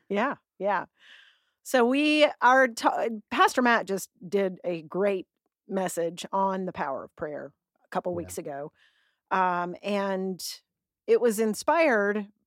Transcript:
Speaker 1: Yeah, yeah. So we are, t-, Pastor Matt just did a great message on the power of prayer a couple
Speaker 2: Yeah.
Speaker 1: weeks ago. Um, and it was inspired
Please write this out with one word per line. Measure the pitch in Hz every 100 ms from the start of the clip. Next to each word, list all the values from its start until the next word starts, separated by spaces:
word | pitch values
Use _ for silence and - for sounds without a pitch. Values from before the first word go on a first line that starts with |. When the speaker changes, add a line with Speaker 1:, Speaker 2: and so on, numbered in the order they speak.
| -
Speaker 1:
Yeah, | 196 262 - _ -
yeah. | 190 185 - _ - - - _ _ _
So | - 262 233
we | 277 302 302 294 -
are, | 254 262 262
t-, | 226 294 269 233 214 -
Pastor | 247 381 -
Matt | 247 226 180
just | 190 - _ 170
did | 196 196 175
a | 175 170
great | 156 180 202 190 - _ _ _ -
message | 190 185 - 170 170 -
on | 196 196 190 185
the |
power | - 147 127
of | - -
prayer | 151 143 143 _ _ _
a | _
couple | 190 185
Speaker 2:
Yeah. | 175
Speaker 1:
weeks | 165 -
ago. | 156 139 151 _ _ _ _ _ -
Um, | 190 185 175 180 175
and | 202 202 196 190 190 175 - - _ _ _ _ -
it | 226
was | 240 208
inspired | 220 202 - 330 320 220 202 208 202 _